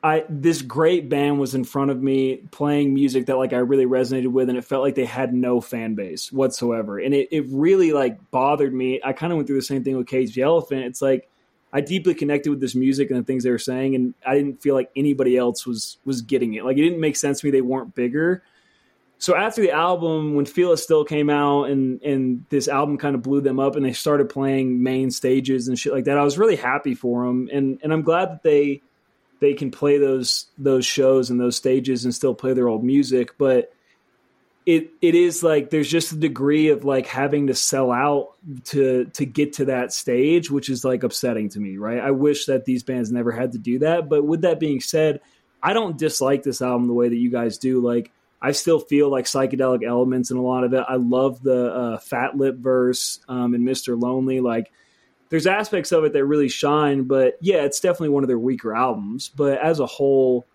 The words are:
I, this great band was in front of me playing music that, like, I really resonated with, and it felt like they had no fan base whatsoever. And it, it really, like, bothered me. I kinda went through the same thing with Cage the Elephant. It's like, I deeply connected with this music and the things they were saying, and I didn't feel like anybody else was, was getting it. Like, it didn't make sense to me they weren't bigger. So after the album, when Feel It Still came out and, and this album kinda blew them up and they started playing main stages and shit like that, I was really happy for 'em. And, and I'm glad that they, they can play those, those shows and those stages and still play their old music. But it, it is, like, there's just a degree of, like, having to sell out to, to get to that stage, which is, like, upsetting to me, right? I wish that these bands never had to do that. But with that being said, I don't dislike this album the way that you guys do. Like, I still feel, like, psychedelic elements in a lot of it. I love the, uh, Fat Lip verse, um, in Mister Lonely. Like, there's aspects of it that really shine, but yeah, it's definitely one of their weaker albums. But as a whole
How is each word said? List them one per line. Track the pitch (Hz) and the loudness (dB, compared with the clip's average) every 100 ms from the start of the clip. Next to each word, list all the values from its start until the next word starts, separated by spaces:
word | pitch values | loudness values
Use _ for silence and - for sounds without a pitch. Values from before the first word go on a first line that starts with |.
| 160 | 2
I, | 156 156 | 0 -2
this | 151 151 151 | -2 0 0
great | 131 131 160 180 147 | -4 0 2 2 0
band | 143 143 143 | 0 0 0
was | 135 131 | -2 -4
in | |
front | 120 143 139 | -4 -2 -2
of | 127 | 0
me | 135 135 131 131 - | 0 0 0 -4 -10
playing | - 147 147 143 | -4 0 2 2
music | 139 139 127 123 | 2 2 0 0
that, | 131 | 0
like, | 131 | 0
I | 123 | 0
really | 123 139 127 | 2 2 4
resonated | 127 127 131 127 | 2 0 0 0
with, | 127 127 | 0 0
and | 123 | -2
it | 123 | -2
felt | 135 | -2
like | 135 135 | 0 -2
they | 120 | -4
had | 117 131 | -4 -2
no | 123 123 123 | 0 0 0
fan | - 120 113 107 | -2 -8 -6 -6
base | 98 80 - | -8 -10 -8
whatsoever. | 135 131 127 120 117 104 101 | -2 -2 -2 -4 -4 -4 -6
And | 131 | -2
it, | 143 135 | 0 0
it | 160 131 | -4 -4
really, | 135 156 190 170 | 0 2 4 4
like, | 147 131 110 _ | 2 0 -4 _
bothered | 131 139 147 139 | 0 2 2 0
me. | 127 127 131 | 0 -2 -2
I | 135 | -4
kinda | 151 165 170 | -4 -2 -2
went | 135 | -2
through | 135 | -2
the | |
same | 123 139 127 | -2 -4 -2
thing | 131 | -4
with | 123 | -2
Cage | 131 123 117 | -2 -2 0
the | |
Elephant. | 135 165 - 135 | 2 2 0 -6
It's | 127 123 | -6 -4
like, | 135 135 - _ _ _ _ | 0 0 -2 _ _ _ _
I | 139 | -4
deeply | 147 190 180 160 | -2 0 0 0
connected | 143 147 147 | 0 -2 -2
with | 139 | -4
this | 127 127 | -2 0
music | 131 135 131 | 0 2 0
and | 127 | -2
the | |
things | 113 131 123 | -2 -2 0
they | |
were | 117 | -2
saying, | - 127 135 131 | -2 -4 -2 0
and | 127 - 127 | -2 -4 -2
I | 139 | 0
didn't | 143 - | 0 -4
feel | 143 135 | -2 0
like | 127 | -2
anybody | 135 147 135 127 123 | -2 0 2 2 2
else | 120 - - | 2 -2 -6
was, | 113 - - | -8 -8 -12
was | 135 131 | -6 -6
getting | 113 135 117 107 | -2 -2 -2 -4
it. | 123 | -2
Like, | 135 | 2
it | |
didn't | 160 170 | 2 2
make | 156 143 | -2 -2
sense | 143 139 | -4 -2
to | 147 | 0
me | |
they | 135 | 0
weren't | 123 131 120 - | 0 -4 -6 -4
bigger. | 120 139 165 185 _ _ _ _ _ _ _ _ | -2 0 0 -2 _ _ _ _ _ _ _ _
So | - 175 | 0 2
after | 214 220 | 2 0
the | 196 | 0
album, | 151 170 180 165 156 151 147 | 2 0 0 0 -2 0 0
when | |
Feel | 143 - 180 | 0 0 2
It | 160 | 2
Still | - 160 147 | 4 2 4
came | 151 147 | 0 2
out | 147 143 143 135 | 2 4 2 2
and, | 139 131 127 | 0 0 -2
and | 147 139 131 123 - | -2 0 0 -2 -2
this | 143 131 | -2 0
album | 139 147 143 | 0 0 0
kinda | 147 135 | -2 -2
blew | 120 139 | 0 0
them | 139 127 | 0 0
up | 139 143 | 0 0
and | 135 | -2
they | |
started | 123 - 147 139 | -2 0 2 0
playing | 135 135 135 131 123 | 0 -2 0 0 0
main | 127 131 131 | 0 0 -2
stages | 127 131 135 131 131 120 | -2 0 0 2 -2 -2
and | 123 | -4
shit | 143 | -2
like | 135 131 | -2 0
that, | 143 | 2
I | 143 | 2
was | 143 | 2
really | 226 170 | 2 2
happy | 123 139 143 | 0 -2 -2
for | 123 123 120 123 | -4 -2 -2 0
'em. | 123 127 | -2 -2
And, | 139 135 131 | -2 -2 -2
and | 151 | -2
I'm | 160 | -2
glad | 156 165 185 | 2 0 0
that | 160 | -2
they, | 165 147 143 139 _ _ _ _ _ _ | 2 4 2 -2 _ _ _ _ _ _
they | 143 | 0
can | 143 139 | 0 -4
play | - 147 143 | -2 2 4
those, | 139 131 123 - - - | 4 2 -2 -4 -6 -4
those | 139 131 123 | 2 2 0
shows | - 131 135 123 | 2 4 4 4
and | 123 | 0
those | 123 123 | 0 0
stages | 131 131 131 127 123 | 2 2 2 -2 -2
and | 120 | 0
still | 135 | -2
play | 131 131 | 0 -2
their | 127 123 | 2 2
old | 110 | 0
music. | 123 139 131 127 120 _ | 2 2 2 0 0 _
But | 135 127 117 _ _ _ _ _ _ _ _ _ - | 2 2 0 _ _ _ _ _ _ _ _ _ 2
it, | 165 160 _ | 2 0 _
it | 175 170 | 4 4
is, | 175 165 | 4 2
like, | 165 151 135 | 2 2 2
there's | 156 135 | -2 0
just | 160 160 | -2 -2
a | 156 | -2
degree | 156 127 139 151 156 | -2 0 0 4 4
of, | 143 135 | 2 2
like, | 135 127 | -2 -2
having | 127 139 147 139 | -2 0 0 0
to | |
sell | 123 - 139 131 | 0 -2 0 0
out | 123 143 143 - _ 170 131 - | 2 2 0 -2 _ -16 -16 -6
to, | 143 135 127 123 - | 0 2 2 -2 -4
to | 139 | -4
get | 117 147 | -2 -2
to | 147 135 | -2 -2
that | 131 123 | -2 -4
stage, | - - 123 143 170 160 | -6 -2 2 4 2 2
which | 139 139 | -4 -2
is, | 127 131 | -4 -2
like, | 123 | 0
upsetting | 120 - 127 113 104 | -2 -2 -4 -2 -4
to | 104 | -6
me, | 101 95 | -8 -8
right? | 107 120 | -6 -4
I | 123 | 0
wish | 135 147 143 - | 2 2 0 0
that | 131 | -2
these | 127 127 | 0 -4
bands | - 127 113 | -4 -6 -4
never | 120 117 | -2 -2
had | 113 127 | -2 -4
to | 120 | -6
do | 110 127 | -4 0
that. | 151 170 156 | 0 0 0
But | 151 | 0
with | 147 165 | 2 0
that | 175 156 | 0 0
being | 156 135 | -2 -2
said, | - 160 156 147 _ _ _ _ | -2 0 0 0 _ _ _ _
I | 151 | 0
don't | 214 208 151 | 0 -2 -2
dislike | 156 - 135 139 | -2 0 0 0
this | 139 123 | 0 -4
album | 127 123 123 | -2 0 0
the | |
way | 120 120 | 2 2
that | 120 | 2
you | 120 | 0
guys | 120 117 104 | 0 -2 -2
do. | 131 127 | 0 0
Like, | 120 120 117 _ _ _ | 2 0 -4 _ _ _
I | 131 | -2
still | 147 - 160 | -2 2 0
feel, | - 143 143 | 2 2 4
like, | 135 123 | 2 -2
psychedelic | 135 135 127 131 123 110 | 0 0 0 0 0 0
elements | 120 127 127 123 | 0 2 0 -2
in | 127 | -2
a | |
lot | 127 127 | -2 0
of | 127 | 0
it. | 131 127 | 0 0
I | 131 | -2
love | 120 123 135 120 | 0 2 0 0
the, | 131 127 123 | 0 0 0
uh, | 107 120 110 | -2 -4 -6
Fat | - 123 135 139 | -6 -4 -4 0
Lip | 135 127 | -2 -2
verse, | 127 127 123 123 - - - | 0 2 2 0 -4 -8 -10
um, | 127 123 120 | -4 -2 0
in | 120 | 0
Mister | 131 - 120 | -2 -4 -4
Lonely. | 123 131 131 131 | -2 -2 -2 0
Like, | 123 117 - _ _ _ _ _ _ | 0 -2 -6 _ _ _ _ _ _
there's | 160 180 | 0 2
aspects | 202 214 196 147 | 0 0 -4 0
of | 165 | 2
it | 156 | 2
that | 147 139 | 2 2
really | 151 139 | 2 2
shine, | - 143 151 147 139 127 | 0 0 2 2 0 0
but | 135 127 - | 2 2 2
yeah, | 175 185 | 0 2
it's | 139 - | 2 0
definitely | 185 175 156 | -2 0 0
one | 143 | 0
of | 131 | 0
their | 120 | 0
weaker | 123 123 113 110 | 0 -2 -4 -2
albums. | 127 110 101 120 - 135 | -2 -2 -6 -10 -12 -2
But | 143 139 | -2 0
as | 160 160 | 0 0
a | 123 | -2
whole | - 139 135 131 123 - | 0 2 4 4 0 -4